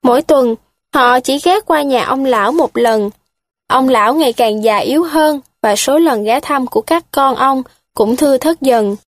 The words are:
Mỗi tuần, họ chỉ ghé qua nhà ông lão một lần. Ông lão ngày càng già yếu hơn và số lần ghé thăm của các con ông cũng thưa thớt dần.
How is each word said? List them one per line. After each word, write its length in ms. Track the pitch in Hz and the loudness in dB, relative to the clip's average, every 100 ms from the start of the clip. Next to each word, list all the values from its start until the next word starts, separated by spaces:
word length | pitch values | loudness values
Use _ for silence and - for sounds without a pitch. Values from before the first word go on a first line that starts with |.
Mỗi 200 | - 247 | 2 0
tuần, 320 | 330 294 247 226 _ _ _ | 2 2 2 -4 _ _ _
họ 260 | 285 247 254 | 0 2 2
chỉ 180 | 254 285 | 0 -2
ghé 160 | 349 392 | 0 0
qua 220 | 415 311 | 0 -2
nhà 220 | 285 254 | 0 -2
ông 200 | - 269 | -2 -2
lão 280 | 269 226 202 | 0 0 0
một 240 | 320 277 - | 0 -2 0
lần. 340 | 233 220 202 - _ _ _ _ _ | 0 0 -2 -8 _ _ _ _ _
Ông 200 | 247 262 | 0 2
lão 260 | 240 214 | 2 2
ngày 180 | 302 277 | 2 0
càng 320 | 233 226 214 | 0 -2 0
già 120 | 220 208 | 0 0
yếu 260 | - 285 | 0 -2
hơn 380 | 339 311 302 294 _ _ | 0 0 0 -2 _ _
và 140 | 220 208 | -2 -2
số 220 | - 294 | 0 2
lần 260 | 330 226 | 2 0
ghé 160 | 208 254 | -2 -2
thăm 260 | - 285 247 | -2 -4 -2
của 140 | - | -4
các 240 | - 330 - | -2 -4 -2
con 240 | - 269 247 | -2 0 0
ông 260 | 269 269 254 _ _ | 0 -2 -6 _ _
cũng 220 | - 214 247 | -4 -2 0
thưa 220 | 294 262 | 0 2
thớt 220 | 311 330 | 0 0
dần. 360 | 262 233 208 202 | 0 0 0 -4